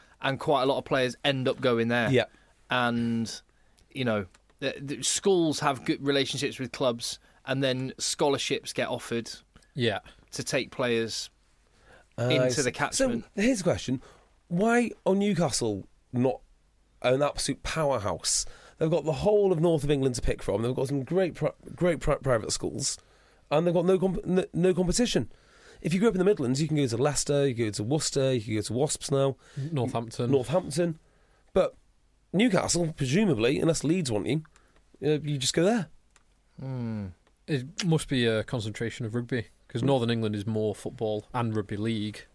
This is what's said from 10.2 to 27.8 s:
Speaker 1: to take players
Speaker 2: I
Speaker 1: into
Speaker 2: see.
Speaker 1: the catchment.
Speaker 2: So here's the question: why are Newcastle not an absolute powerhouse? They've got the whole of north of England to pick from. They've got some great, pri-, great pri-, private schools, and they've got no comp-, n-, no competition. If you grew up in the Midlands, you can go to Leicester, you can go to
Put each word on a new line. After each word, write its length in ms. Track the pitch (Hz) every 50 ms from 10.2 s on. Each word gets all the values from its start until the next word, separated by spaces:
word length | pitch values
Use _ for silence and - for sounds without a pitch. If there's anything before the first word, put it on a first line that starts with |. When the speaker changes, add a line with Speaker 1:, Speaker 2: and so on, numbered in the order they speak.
| - _
Speaker 1:
to 120 | - - 127
take 280 | - - 135 117 -
players 580 | - - 131 123 117 113 113 113 - - - - _ _ _ _ _ _ _ _ _ _ _ - - - _ _ _
Speaker 2:
I 140 | - 117 123
Speaker 1:
into 200 | - - 127 127
Speaker 2:
see. 100 | 123 151 135
Speaker 1:
the 80 | 123
catchment. 540 | - - 147 - - - 269 254 240 233 196 - -
Speaker 2:
So 60 | 208
here's 180 | 202 247 269 202
the 40 | 175
question: 380 | 175 120 98 - - 131 131 - - - - _ _ _ _ _
why 440 | - 175 175 208 233 233 240 240 - - - -
are 80 | - 190
Newcastle 720 | 196 202 208 202 151 175 139 - - 131 113 104 95 - - _ _ _ _
not 280 | - 120 123 131 - - - - _ _ _ _ _ _ _ _ _ - -
an 180 | 123 131 135
absolute 400 | 147 143 - - - - 131 - -
powerhouse? 840 | - - 160 156 139 135 113 98 101 85 78 - - - - - - - - - - - -
They've 100 | 160 160
got 160 | 165 160 139
the 60 | 156 151
whole 380 | 131 147 208 214 208 202 190
of 80 | 185 151
north 240 | 160 175 165 151 123
of 80 | 143
England 240 | 151 139 131 135 120
to 60 | 117
pick 200 | - - 113 - -
from. 180 | - 92 101 113
They've 120 | 123 127
got 120 | 131 131
some 160 | 123 139 139 131
great, 320 | - 165 185 190 165 -
pri-, 160 | - 151 143 - - - - -
great 240 | - 165 180 165 127
pri-, 160 | - 156 143
private 360 | - - 135 123 110 95 -
schools, 460 | - - - 90 - 113 139 - - - - _ _ _ _ _ _ _ _ -
and 140 | 143 151 170
they've 60 | 175 165
got 120 | 180 165
no 140 | 185 190 185
comp-, 200 | 185 190 175 - -
n-, 200 | - 180 185 - - -
no 200 | 160 175 185 180
competition. 580 | 156 185 170 - - 247 - - 175 117 - - - _ _ - - - - - -
If 120 | - 175 160
you 60 | 190
grew 100 | 208 233
up 60 | 180
in 40 | 185
the 60 | 180
Midlands, 340 | 196 208 - 139 117 131 139
you 60 | 165
can 100 | 143 156
go 100 | 147 143
to 100 | 117 120
Leicester, 500 | 110 139 147 139 - - - 143 143 139
you 60 | 139 120
can 120 | 113 120
go 60 | 104
to 120 | 101 -